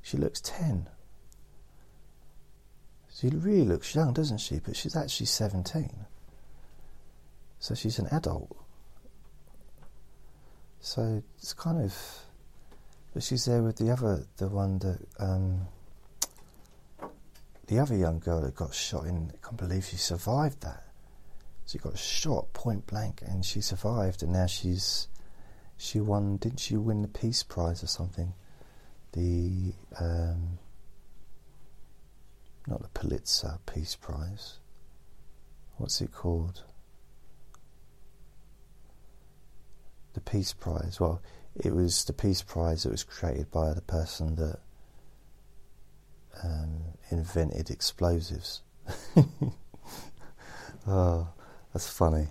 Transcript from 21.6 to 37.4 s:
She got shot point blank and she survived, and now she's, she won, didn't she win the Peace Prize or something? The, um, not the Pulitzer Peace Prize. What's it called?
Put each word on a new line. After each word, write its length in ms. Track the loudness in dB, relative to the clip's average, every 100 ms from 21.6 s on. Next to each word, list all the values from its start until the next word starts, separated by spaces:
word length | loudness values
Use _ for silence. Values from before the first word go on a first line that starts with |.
| -4
She 140 | -2
got 180 | -2 -2
shot 560 | 4 4 6 4 4
point 320 | 2 2 2 0
blank 380 | 0 0 -2 0
and 180 | 2
she 180 | 4 2
survived, 600 | 2 2 2 4 4 2
and 120 | 4
now 120 | 6 4
she's, 640 | 4 2 2 2 2 0 -2 -4 -10 -10 -12 -14 -10
she 220 | -2 2
won, 380 | 4 4 4 4
didn't 220 | 0 0
she 160 | 0 2
win 260 | 4 2
the 60 | 2
Peace 340 | 0 2 2
Prize 420 | -2 0 2 0
or 40 | -2
something? 460 | -2 -2 -2 -4 -4 -14 -16 -16 -16 -16 -16 -6
The, 600 | 0 4 4 2 2 0 -2 -12 -2
um, 600 | 2 4 2 2 0 -4 -8 -12 -10 -12 -12 -10 -8 -10 -10 -14 -14 -12 -14 -14 -18 -18 -20 -18 -18 -12 -6
not 160 | -6
the 60 | -4
Pulitzer 680 | -2 0 0 0 0 0 -4 -4
Peace 300 | -4 -4 -6
Prize. 640 | -6 -4 -4 -6 -10 -14 -14 -14 -14 -16 -16 -14 -14 -14 -16 -16 -14 -6
What's 240 | -2 0
it 100 | 0
called? 520 | 0 2 2 0 -4 -12 -16 -16 -20 -18 -16 -16 -14